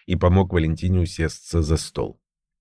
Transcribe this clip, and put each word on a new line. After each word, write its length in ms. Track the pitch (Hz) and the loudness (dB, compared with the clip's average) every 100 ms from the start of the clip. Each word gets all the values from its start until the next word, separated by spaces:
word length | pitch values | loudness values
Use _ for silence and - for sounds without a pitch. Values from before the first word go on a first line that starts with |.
| - | -6
и 80 | |
помог 380 | 90 90 92 90 | 0 4 4 4
Валентине 480 | 90 80 80 92 92 | 0 0 -2 0 0
усесться 600 | 85 - 82 - - 85 | 0 -2 -6 -6 -6 -2
за 140 | 76 80 | 0 0
стол. 440 | - - 53 - _ _ _ _ | -2 -8 -10 -10 _ _ _ _